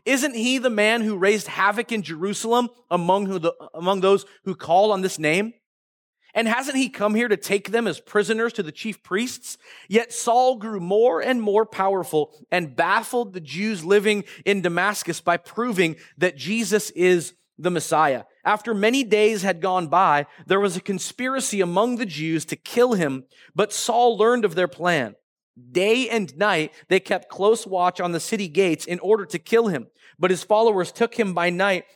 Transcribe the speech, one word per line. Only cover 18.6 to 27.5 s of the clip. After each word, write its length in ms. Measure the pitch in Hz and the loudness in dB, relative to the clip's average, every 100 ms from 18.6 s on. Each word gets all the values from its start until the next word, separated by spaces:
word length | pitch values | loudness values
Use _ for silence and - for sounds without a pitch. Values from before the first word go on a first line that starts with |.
| 233 208 | -2 0
many 280 | 214 269 | 2 2
days 380 | 226 208 214 208 | 2 4 4 2
had 200 | 190 170 | -2 -2
gone 260 | 185 185 160 | -2 -2 2
by, 400 | 170 185 147 143 - - | 4 4 2 0 -6 0
there 140 | 196 | 2
was 180 | 202 180 | 0 -2
a 40 | |
conspiracy 800 | - 190 - - 254 269 262 202 | -6 -6 -8 -6 -4 -4 -2 -2
among 360 | 175 180 240 233 | 0 2 0 -2
the 100 | 214 | -6
Jews 400 | 147 160 160 - | -6 -4 -4 -6
to 100 | 151 | -12
kill 380 | - 240 247 | -4 2 2
him, 320 | 202 151 131 - _ - 160 | 2 0 -4 -10 _ -8 -2
but 180 | 208 | -2
Saul 420 | - - 233 240 208 | -2 -2 2 2 4
learned 300 | 220 247 202 | 2 2 0
of 80 | |
their 140 | 160 175 | 0 -2
plan. 480 | - 175 160 110 - _ _ _ _ 123 | -2 0 0 -2 -8 _ _ _ _ -6
Day 360 | 175 202 247 247 | 0 2 2 0
and 300 | 226 165 143 | -2 -4 -2
night, 340 | 208 170 156 - - | 0 0 -2 -8 -2
they 120 | 190 | 0
kept 300 | - 190 - | 0 -4 -6
close 360 | - 202 | 0 2